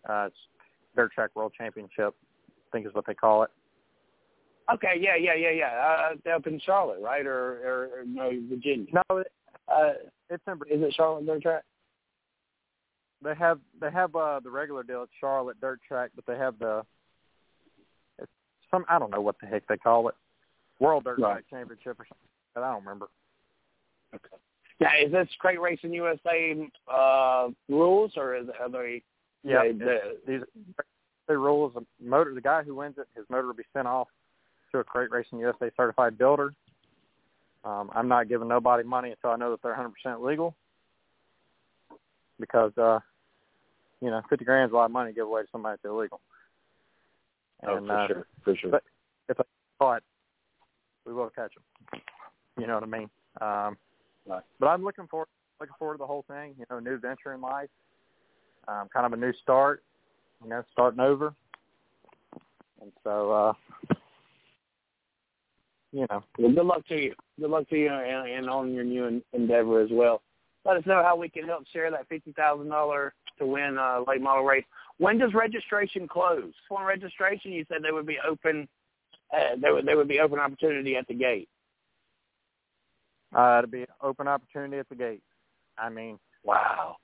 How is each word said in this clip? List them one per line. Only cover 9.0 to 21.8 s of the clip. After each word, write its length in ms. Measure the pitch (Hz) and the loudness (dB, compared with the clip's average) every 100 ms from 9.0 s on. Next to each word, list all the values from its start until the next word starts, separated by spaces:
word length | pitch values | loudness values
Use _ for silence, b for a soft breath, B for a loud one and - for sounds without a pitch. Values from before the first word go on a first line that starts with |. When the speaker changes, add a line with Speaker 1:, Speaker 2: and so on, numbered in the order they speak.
| - 190 | 2 -2
Speaker 1:
it, 140 | 185 _ _ - - | -2 _ _ -20 0
Speaker 2:
Uh, 260 | 151 151 143 - _ _ | 4 4 0 -10 _ _
Speaker 1:
it's 140 | 175 - | -10 -10
in 100 | 170 | -10
Virginia. 300 | 143 151 151 | -2 0 0
Speaker 2:
is 40 | |
it 40 | |
Charlotte 300 | 139 160 156 | 2 2 2
Dirt 160 | 156 156 | -4 -2
Track? 220 | 165 160 - _ _ _ _ _ _ _ _ _ _ _ _ _ _ _ | 0 -2 -6 _ _ _ _ _ _ _ _ _ _ _ _ _ _ _
Speaker 1:
They 140 | 143 | -8
have, 240 | 151 170 156 _ _ | 2 2 2 _ _
they 120 | 151 | -4
have, 240 | 175 180 | 0 0
uh, 240 | 160 151 143 | 0 -2 -2
the 100 | 123 | -6
regular 340 | 131 147 139 | -8 -6 -8
deal 200 | 120 123 | -8 -10
at 60 | 120 _ | -10 _
Charlotte 400 | 139 135 127 110 | -2 -2 -2 -6
Dirt 200 | 131 127 _ | -8 -8 _
Track, 240 | 131 123 | -6 -6
but 100 | - | -10
they 120 | - 123 | -10 -4
have 200 | 131 110 | -4 -4
the, 240 | 113 107 110 _ _ _ _ _ _ _ _ _ _ _ _ - | -4 -4 -6 _ _ _ _ _ _ _ _ _ _ _ _ -20
it's 140 | - _ _ _ _ | -20 _ _ _ _
some, 140 | 185 170 | -2 2
I 80 | 165 | 2
don't 140 | 110 | 2
know 100 | 101 | -2
what 140 | 104 - | -2 -4
the 60 | 104 | -6
heck 200 | 107 - | -6 -2
they 100 | 107 | 0
call 300 | 117 117 117 | 4 4 4
it, 60 | - _ _ _ _ _ _ | -6 _ _ _ _ _ _
World 240 | 143 151 | 4 4
Dirt 160 | 123 123 | 0 0
Speaker 2:
Right. 140 | 107 | 0
Speaker 1:
Track 120 | 107 _ | 0 _
Championship 500 | 131 120 113 | -16 -14 -14